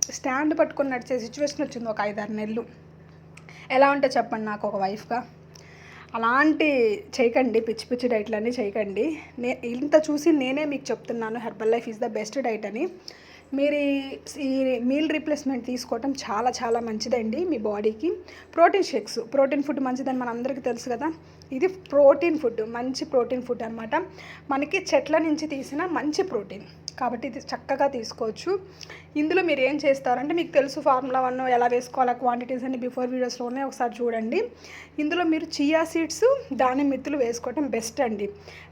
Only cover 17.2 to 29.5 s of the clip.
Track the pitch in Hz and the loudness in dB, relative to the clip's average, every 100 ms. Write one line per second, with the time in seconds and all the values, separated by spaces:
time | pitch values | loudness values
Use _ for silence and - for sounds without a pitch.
17.2 | 220 254 370 254 208 208 220 220 320 415 | 0 -2 0 0 -2 0 0 0 -2 -4
18.2 | - - - - 339 392 359 254 208 233 | -8 -20 -6 4 6 6 0 -2 -4 -8
19.2 | - 277 269 285 285 294 262 254 262 254 | -2 2 4 2 0 -2 -2 -2 -2 -4
20.2 | 240 233 247 262 247 233 254 233 302 320 | -4 -4 -4 -4 -4 -2 0 0 0 -6
21.2 | - - - 262 370 381 - 285 277 285 | -12 -20 -10 0 0 0 0 8 10 10
22.2 | 339 311 240 226 220 233 254 262 294 262 | 6 2 0 -2 -4 -4 -4 -4 0 0
23.2 | 233 254 240 240 226 226 226 302 370 - | 2 -2 -4 -6 -6 -8 -2 -2 -2 -10
24.2 | - - - 269 294 381 381 294 - 311 | -18 -12 -4 -2 0 -2 2 0 4 2
25.2 | 320 302 311 269 269 277 370 277 285 302 | 2 0 -2 -6 -6 -4 -2 -2 -2 0
26.2 | 370 226 196 196 - - - - 247 233 | 0 -2 -6 -12 -16 -18 -14 -4 -4 -2
27.2 | 277 269 - 247 - 277 285 269 214 - | -6 -10 -10 -8 -2 2 2 0 -8 -6
28.2 | 226 - 339 392 - - - - - 302 | -6 -4 -4 -4 -4 -18 -18 -18 -8 -2
29.2 | 302 349 349 | 2 2 2